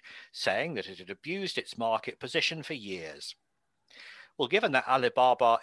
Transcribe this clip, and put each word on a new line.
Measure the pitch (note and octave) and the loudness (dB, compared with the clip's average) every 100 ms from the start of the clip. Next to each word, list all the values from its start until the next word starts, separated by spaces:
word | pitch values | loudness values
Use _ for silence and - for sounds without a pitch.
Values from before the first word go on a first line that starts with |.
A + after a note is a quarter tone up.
| - - - | -20 -20 -18
saying | - - G2+ D#3+ | -4 0 0 -2
that | A#2+ - | -4 -8
it | F2+ | -10
had | F#2 | -12
abused | G2 D3 F#3+ F#3 - | -12 -8 -6 -4 -6
its | - - | -8 -4
market | A2+ A2 - - | 0 0 -2 -10
position | A#2+ E3 - D#3+ | -4 -2 0 -4
for | C#3 | -10
years. | C#3+ G2+ F2+ D#2+ - - - _ _ _ _ _ - - - - - | -10 -8 -8 -10 -12 -14 -16 _ _ _ _ _ -20 -20 -20 -14 -4
Well, | B2+ | 0
given | G3 A3 | 2 4
that | C3 - | 2 4
Alibaba | C3 B2 - B2+ B2 A#2 A2+ | 2 4 6 6 6 6 4